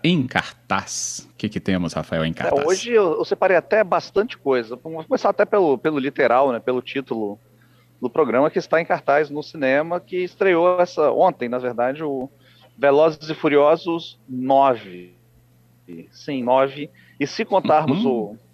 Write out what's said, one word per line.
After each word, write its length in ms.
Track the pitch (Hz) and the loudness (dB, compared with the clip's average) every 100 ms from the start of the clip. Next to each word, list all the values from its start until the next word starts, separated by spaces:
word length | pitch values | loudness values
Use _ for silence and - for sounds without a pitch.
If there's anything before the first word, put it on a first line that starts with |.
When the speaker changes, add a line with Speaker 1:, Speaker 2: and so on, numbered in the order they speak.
Speaker 1:
em 220 | 160 180 127 | 0 0 0
cartaz. 1000 | 95 - - - 98 - - - - - | -2 -4 -8 -4 -4 -4 -8 -8 -10 -16
O 40 | - | -8
que 100 | 107 | -6
que 100 | 87 | -4
temos, 360 | - 92 87 | -4 -2 -2
Rafael, 300 | - 78 82 | -6 -4 -4
em 60 | 80 | -4
Speaker 2:
É, 40 | |
Speaker 1:
cartaz? 320 | - 170 151 165 | -4 -2 0 0
Speaker 2:
hoje 260 | 190 240 | -2 0
eu, 220 | 226 185 | 2 2
eu 100 | 160 | 0
separei 320 | 165 196 190 175 | -2 0 2 2
até 260 | - 214 | 2 0
bastante 540 | 190 170 - 196 226 - | 2 -2 -2 -2 -2 -4
coisa. 400 | 139 127 113 123 | -2 0 -2 -10
Vamos 300 | 165 160 160 | -12 -12 -4
começar 240 | - - | -2 0
até 160 | - 202 | 0 2
pelo, 320 | 208 165 127 | 2 2 2
pelo 200 | 160 147 | 0 -2
literal, 540 | 135 135 127 120 139 | -2 0 2 4 2
né, 80 | 113 | 0
pelo 220 | 127 127 | -2 -4
título 560 | - 139 131 113 104 104 _ _ _ _ _ _ | -4 -8 -6 -6 -6 -8 _ _ _ _ _ _
do 120 | 123 | -4
programa, 400 | 160 135 120 151 | 0 0 2 0
que 80 | 185 | -2
está 200 | - 165 | -2 -2
em 60 | |
cartaz 460 | 165 170 - 143 147 | 0 -2 0 0 0
no 120 | 147 | -6
cinema, 560 | - 160 131 139 165 175 | -12 -4 0 0 0 -6
que 180 | - 180 | -6 -6
estreou 600 | 180 - 196 165 180 180 | -6 -2 2 4 4 2
essa, 300 | 180 - 147 | 0 2 2
ontem, 380 | 117 180 - 120 | 4 2 2 -4
na 100 | 127 | -4
verdade, 460 | 123 117 123 147 | -4 -2 -2 -2
o 240 | 156 135 131 _ _ _ _ - | -6 -6 -8 _ _ _ _ 0
Velozes 540 | 139 143 160 156 156 | 4 6 4 2 -8
e 40 | |
Furiosos 840 | 151 156 143 147 165 175 165 - - - | -4 2 4 4 4 0 -6 -8 -18 -12
nove. 880 | 127 131 135 139 117 98 90 90 _ _ _ _ _ _ _ - 82 - | -6 0 4 4 2 -6 -18 -18 _ _ _ _ _ _ _ -20 -18 -18
Sim, 320 | - - 135 | -16 -10 -6
nove. 480 | 120 131 135 143 151 _ _ - | 0 2 2 -2 -14 _ _ -6
E 80 | 139 | -6
se 160 | - | -4
contarmos 640 | 220 190 - 151 160 180 | -2 0 4 2 2 0
Speaker 1:
Uhum. 320 | 233 117 101 113 _ | 0 -2 -4 -10 _